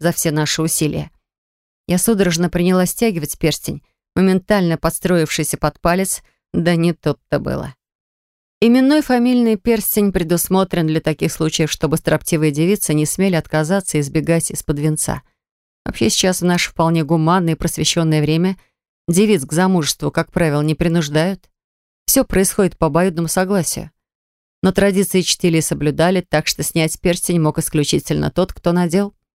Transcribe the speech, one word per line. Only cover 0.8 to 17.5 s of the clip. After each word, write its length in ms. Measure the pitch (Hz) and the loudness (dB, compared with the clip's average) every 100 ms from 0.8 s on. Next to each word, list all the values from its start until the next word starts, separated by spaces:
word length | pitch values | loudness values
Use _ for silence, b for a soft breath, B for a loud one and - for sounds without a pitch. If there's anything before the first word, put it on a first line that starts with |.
| 151 147 147 _ _ _ _ _ _ _ - | -2 -4 -10 _ _ _ _ _ _ _ -4
Я 100 | 180 | 0
судорожно 540 | - 208 175 165 180 | 2 2 2 0 -2
принялась 400 | 175 175 185 180 | 0 2 2 0
стягивать 480 | - 233 170 147 - | 0 -2 -2 -8 -2
перстень, 440 | 156 - - 143 - _ _ - | -2 -2 -8 -12 -16 _ _ 0
моментально 600 | 190 185 - 208 175 165 | 2 2 2 0 2 0
подстроившийся 800 | 165 - 180 175 156 - 151 - | -2 -4 0 0 0 -2 -4 -4
под 240 | 151 - | -4 -2
палец, 420 | 170 180 190 - - _ _ | -2 0 -2 -6 -12 _ _
да 220 | 170 170 | -2 0
не 180 | 170 170 | 2 0
тут-то 460 | 165 151 143 _ 147 | 0 -4 -4 _ -4
было. 360 | - 135 127 - _ _ _ _ _ _ _ _ | -4 -6 -8 -14 _ _ _ _ _ _ _ _
Именной 420 | 233 247 262 302 | 4 4 4 2
фамильный 540 | 294 254 247 247 233 214 | 2 0 2 2 2 0
перстень 540 | - 226 - - 202 | 0 -2 0 0 0
предусмотрен 800 | 185 160 170 - 190 190 180 160 | 0 0 -2 2 0 0 0 0
для 120 | 156 | 0
таких 320 | 156 156 160 | -2 -2 -4
случаев, 380 | - 156 - 156 | -2 -4 0 -2
чтобы 260 | - 151 160 | -2 -2 -2
строптивые 540 | - 156 - 160 156 | 0 -2 0 0 0
девицы 440 | 143 170 202 - | 2 0 0 0
не 120 | 151 151 | 0 0
смели 300 | - 190 170 | 0 0 0
отказаться 600 | - 156 156 196 - 156 | -2 -2 0 -2 0 -2
и 40 | |
избегать 500 | 143 156 147 165 - | -2 -2 0 0 0
из-под 300 | 180 - 147 | -8 -6 -2
венца. 420 | 151 151 - - - _ _ _ _ _ | 0 -2 -4 -6 -10 _ _ _ _ _
Вообще 260 | - - 220 | -10 -2 0
сейчас 300 | - 190 185 | 2 0 0
в 40 | |
наше 260 | 180 175 - | 0 0 -2
вполне 340 | - 165 165 | -2 0 0
гуманное 480 | 143 165 156 185 165 | 2 2 2 2 0